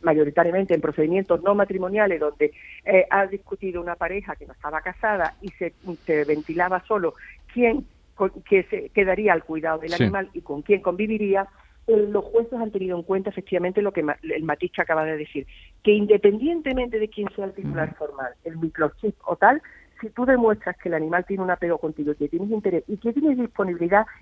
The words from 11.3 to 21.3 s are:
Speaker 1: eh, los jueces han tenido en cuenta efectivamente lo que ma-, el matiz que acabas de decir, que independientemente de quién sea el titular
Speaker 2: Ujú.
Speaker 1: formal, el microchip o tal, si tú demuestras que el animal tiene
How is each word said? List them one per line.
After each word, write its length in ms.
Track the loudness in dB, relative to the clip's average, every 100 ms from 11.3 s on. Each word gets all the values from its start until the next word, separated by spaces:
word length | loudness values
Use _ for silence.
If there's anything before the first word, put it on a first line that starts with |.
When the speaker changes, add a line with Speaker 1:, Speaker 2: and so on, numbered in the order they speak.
| 2 0 _ -20 _ 2
Speaker 1:
eh, 180 | 2 4
los 160 | 0 0
jueces 280 | 0 0
han 160 | -4 -4
tenido 240 | -4 -4 -4
en 60 |
cuenta 280 | -2 -2 -2
efectivamente 500 | -8 -4 -2 0 0
lo 100 | 0
que 120 | -2
ma-, 140 | -4 -4
el 220 | -6 -6
matiz 280 | -4 -4 -4
que 100 | -4
acabas 240 | -2 0 0
de 100 | -4
decir, 300 | -6 -10 -10 -16 -20 _
que 80 | 4
independientemente 1080 | 4 6 6 6 4 -2 -2 -2 -2 -2 -2
de 100 | -4
quién 180 | -4 -8 -6
sea 100 | -8
el 80 |
titular 360 | -8 -8 -4 -4
Speaker 2:
Ujú. 80 | -6
Speaker 1:
formal, 360 | -10 -8 -10 -10
el 140 | -12 -6
microchip 580 | -6 0 -2 0 -6 -6 -6
o 100 | 4
tal, 260 | 4 4 -2 -20 -20 _
si 100 | -14
tú 140 | -4 2
demuestras 520 | 4 4 2 -4 -8
que 100 | -4
el 60 | -2
animal 300 | 0 -2
tiene 180 | -2